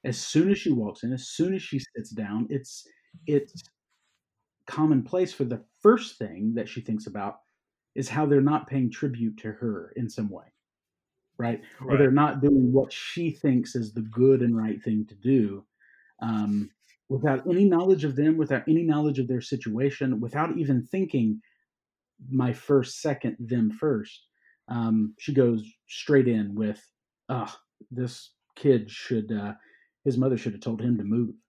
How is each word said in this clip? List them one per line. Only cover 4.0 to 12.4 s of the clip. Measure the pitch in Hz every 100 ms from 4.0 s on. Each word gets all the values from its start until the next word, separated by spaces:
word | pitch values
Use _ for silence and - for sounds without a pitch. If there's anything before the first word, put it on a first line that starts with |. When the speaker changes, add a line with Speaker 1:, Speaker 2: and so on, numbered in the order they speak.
| _ _ _ _ _ _ -
Speaker 1:
commonplace | - 156 135 - 180 180
for | -
the | 127 120 _ _
first | 208 233 - -
thing | 107 87 107
that | 117 -
she | 120
thinks | 117 107 101
about | 98 101 - _ _ _ _ _
is | - 131
how | 123
they're | 151 139
not | 139 151 -
paying | 135 123
tribute | - 143 120 113 107
to | 110
her | 107 120 98 85
in | - 113
some | - 104
way, | 85 - _ _ _ _ _ _ _ _ -
right? | 117 113 - - 131
Or | 139
Speaker 2:
Right. |
Speaker 1:
they're | 139
not | 139 151 139